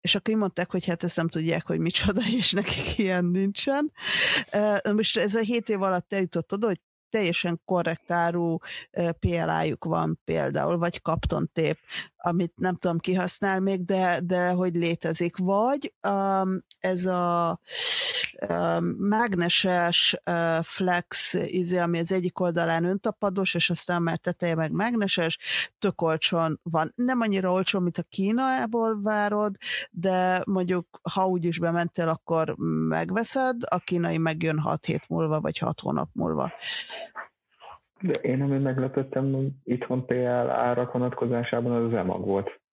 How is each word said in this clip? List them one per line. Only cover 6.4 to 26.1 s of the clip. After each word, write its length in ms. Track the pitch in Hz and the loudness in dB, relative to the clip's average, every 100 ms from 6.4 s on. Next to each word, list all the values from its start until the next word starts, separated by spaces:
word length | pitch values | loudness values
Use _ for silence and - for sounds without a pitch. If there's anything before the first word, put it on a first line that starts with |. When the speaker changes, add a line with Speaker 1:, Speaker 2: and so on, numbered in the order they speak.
| 156 | -4
Speaker 1:
oda, 140 | 202 220 | -2 0
hogy 140 | 180 _ _ _ | -2 _ _ _
teljesen 520 | 220 185 175 175 170 - | 0 0 0 -2 -4 -2
korrekt 460 | 180 165 170 _ | 0 0 -4 _
áru, 460 | 170 170 170 170 165 - - - | 0 2 2 0 -2 -6 -14 -10
ö, 200 | - 170 | -2 -2
P 140 | 170 185 | 0 0
L 240 | 170 165 | 0 0
A-juk 360 | 160 160 - 165 | 0 0 -2 -2
van 340 | 165 160 165 | 0 0 -2
például, 540 | - 165 139 143 143 170 | -2 0 0 0 0 0
vagy 240 | 170 - | -2 -2
kaptontép, 760 | - 165 - 151 165 - 156 160 _ - - _ | -4 -2 -2 -2 -2 0 0 -2 _ -14 -14 _
amit 380 | 175 170 233 - | -2 0 -2 -2
nem 200 | 185 180 | -2 0
tudom, 220 | 180 170 | 0 0
ki 160 | - | 0
használ 460 | 185 180 - 202 190 | 0 0 0 0 2
még, 260 | 190 190 175 | 0 0 0
de, 340 | 190 185 175 | 2 2 2
de 260 | 175 180 180 | 2 2 2
hogy 260 | 180 185 170 | 2 2 2
létezik. 600 | 170 165 160 165 170 - | 0 0 -2 0 -2 0
Vagy, 560 | 180 196 233 285 - _ | 0 2 2 0 -4 _
öm, 640 | 196 196 196 190 190 190 - - | -2 0 2 2 0 -2 -8 -6
ez 260 | 185 185 185 | -2 0 0
a, 540 | 180 175 175 170 170 - - - - - - - - | 2 2 2 2 -2 -6 -2 2 2 2 2 -2 -4
öm, 560 | - 170 170 170 175 - | -4 0 0 0 -2 -2
mágneses, 1160 | 202 214 240 180 175 - 190 180 175 170 - - | 0 0 0 0 0 2 2 2 2 2 0 0
ö, 340 | - 170 165 160 | -2 0 2 0
flex, 680 | 170 - 180 175 - - - | -2 -2 2 0 0 2 2
izé, 440 | 175 - 185 175 180 | 2 0 -2 0 0
ami 220 | 170 170 | 2 0
az 120 | 170 | 0
egyik 280 | 190 180 - | 0 -2 0
oldalán 440 | 180 170 165 165 | 0 2 2 2
öntapados, 680 | 175 196 226 - 202 190 185 | 2 0 -2 -2 -2 0 0
és 160 | 175 165 | 0 0
aztán 320 | 175 - 175 | -2 0 0
már 160 | 165 165 | 0 0
teteje 380 | - 175 175 160 | -4 -2 0 0
meg 160 | 160 | 0
mágneses, 680 | 160 220 233 196 - 165 165 - - - _ | 0 0 0 0 0 0 -2 -4 -4 -4 _
tök 220 | 202 - | -2 0
olcsón 580 | 165 | 0